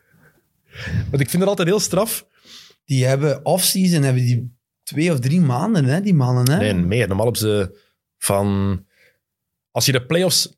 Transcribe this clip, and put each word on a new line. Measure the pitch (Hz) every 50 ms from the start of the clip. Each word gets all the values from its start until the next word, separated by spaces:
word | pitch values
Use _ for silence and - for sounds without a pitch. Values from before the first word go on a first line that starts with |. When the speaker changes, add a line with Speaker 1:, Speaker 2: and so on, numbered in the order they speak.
| _ _ _ _ _ _ _ _ _ _ _ _ _ _ - - - - - - - -
Speaker 1:
Want | - 135
ik | 139 -
vind | - 175 190
het | 196
altijd | 202 196 180 160
heel | 202 208
straf. | - - 175 180 220 226 - - - _ _ _ _ - - - - - - _ _
Speaker 2:
Die | - 139 127 127
hebben | 131 135 139 147 151 131 - -
off-season, | 143 170 185 180 - - 190 185 180 175 156 139
hebben | 135 127 127 123
die | 120 123 117 127 123 - _ _ _ _ _ -
twee | - - 139 160 180 160
of | 131
drie | 117 135 156 185
maanden, | 170 131 123 123 185 226 226 170 135
hè, | 123 139 180
die | 202 208 180
mannen, | 147 127 123 127 123 123 127
hè? | 151 -
Speaker 1:
Nee, | 104 107 98
meer. | 90 87 87 104 123 110 92
Normaal | 95 95 113
hebben | 120 117 - 104
ze | 107 104 104 95 90 - - _ _ _ _ _ _ _ -
van... | - - 98 98 101 101 98 98 98 98 98 95 - _ _ _ _ _ _ _ _ _ _ _ _ _ _ _ _ _
Als | - 123 123
je | - 127
de | 123 123
playoffs, | - 160 175 185 170 - - - - -